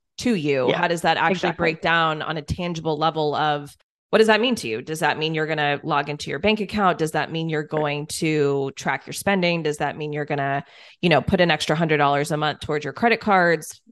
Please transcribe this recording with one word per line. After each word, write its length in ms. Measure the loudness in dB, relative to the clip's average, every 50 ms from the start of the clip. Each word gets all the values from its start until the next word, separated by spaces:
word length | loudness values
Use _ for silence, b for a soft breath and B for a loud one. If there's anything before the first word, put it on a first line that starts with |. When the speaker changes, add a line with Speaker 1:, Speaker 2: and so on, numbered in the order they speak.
| _ _ _ -4
Speaker 1:
to 160 | -2 0 0
you? 340 | 0 2 2 2 2 2 2
Speaker 2:
Yeah, 100 | 2 2
Speaker 1:
How 100 | 2 0
does 140 | 0 0 2
that 140 | 2 2
actually 340 | 2 2 0 0 0 0 -2
Speaker 2:
exactly. 140 | -2 0 -2
Speaker 1:
break 160 | -2 -2 -2
down 400 | 0 0 2 2 2 0 0 -2
on 160 | -4 -6 -6
a 60 | -8 -6
tangible 540 | -6 -6 -4 -4 -6 -6 -4 -2 -4 -2
level 380 | 0 0 0 0 0 -2 0 0
of, 400 | 0 0 0 0 -2 -6 -12 -18 _ _ _ _ _ _ 0
what 80 | 4 4
does 80 | 6
that 140 | 6 6 4
mean 160 | 4 0 0
to 120 | -2 -4 -6
you? 140 | -6 -6 -6
Does 180 | -8 -6 -2
that 180 | 0 0 0 0
mean 160 | -2 -2 -2
you're 120 | -2 -2
gonna 340 | -2 -2 -2 0 0 0 -2 -2
log 240 | -2 -2 -2 -2 -2
into 220 | -6 -8 -6 -8
your 100 | -8 -2
bank 200 | 0 0 0 0
account? 380 | -2 -4 -2 0 2 2 2 2
Does 140 | -2 -2 0
that 180 | -2 -4 -2
mean 180 | -4 -6 -4 -2
you're 140 | -2 -4 -4
Speaker 2:
Right. 80 | -2
Speaker 1:
going 360 | -2 -2 -2 -2 -2 -4 -6 -8
to 640 | -6 -4 -2 0 2 2 2 2 0 0 -2 -4 -6
track 340 | -6 -4 -4 -4 -4 -6
your 80 | -10 -12
spending? 480 | -6 -2 0 0 2 2 2 0 0 -2
Does 160 | -2 -2 -2
that 180 | -4 -4 -4
mean 160 | -6 -8 -6 -6
you're 120 | -6 -4
gonna, 400 | -4 -2 -2 -2 -2 -2 -4 -6 B B B B B B B
you 80 | 2 4
know, 120 | 4 4
put 200 | 4 4 2 4
an 100 | 4 4
extra 260 | 4 0 2 0 0
hundred 220 | 0 2 2 4 4
dollars 340 | 4 4 4 2 0 0 -2
a 40 |
month 220 | -2 -2 -2 -4 -4
towards 240 | -6 -6 -4 -4 -4
your 80 | -6 -6
credit 280 | 0 2 2 2 2
cards? 600 | 2 2 4 4 6 4 4 2 -2 -8 -16 -18 _ _